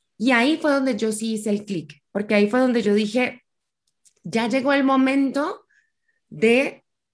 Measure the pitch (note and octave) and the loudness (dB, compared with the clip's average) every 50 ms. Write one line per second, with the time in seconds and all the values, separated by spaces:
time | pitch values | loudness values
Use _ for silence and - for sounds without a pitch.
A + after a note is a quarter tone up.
0 | _ _ _ - G#3 B3+ C4 A#3 A#3+ C#4 D#4+ D#4+ - D#4 C#4 C#4 C4 C4 B3 G3+ | _ _ _ -4 0 2 2 2 2 2 0 0 0 0 0 0 0 -2 -2 -2
1 | A3 A3 G#3+ G#3+ A3 A3+ A3 G#3+ G#3+ A3 G#3 G3+ G#3 - G3+ E3+ C#3+ D3 - - | -4 -4 -4 -4 -6 -6 -6 -4 -4 -4 -4 -4 -4 -6 -8 -8 -8 -10 -14 -20
2 | _ _ - G3+ G#3 G#3 A3 G#3 G#3 G#3 A3+ B3+ C4 C4 B3 A#3+ G3+ G#3 G#3 G#3 | _ _ -8 -6 -4 0 2 2 2 2 2 2 2 2 2 0 0 2 2 2
3 | A3 G#3 G#3 B3 B3 A#3 A#3+ - _ _ _ _ _ _ _ _ _ _ _ _ | 0 0 -2 -2 -2 -2 -4 -10 _ _ _ _ _ _ _ _ _ _ _ _
4 | _ _ _ _ - F3 D#3+ A3+ A3+ A#3+ G#3+ C4+ A#3+ C#4 C#4+ C#4 C4+ C4+ C4+ C4 | _ _ _ _ -10 -6 -4 -2 -2 0 0 0 0 2 2 2 4 4 4 4
5 | C4 C4 C4+ C#4 C#4 C4+ - C#4 D4 E4 G#4+ - - _ _ _ _ _ _ _ | 2 2 2 2 0 0 0 -2 -4 -4 -6 -10 -14 _ _ _ _ _ _ _
6 | _ _ _ _ _ _ - D3+ F3+ A3 A#3 B3 C#4 - - - _ _ _ _ | _ _ _ _ _ _ -6 0 2 4 4 4 2 0 -4 -10 _ _ _ _
7 | _ _ | _ _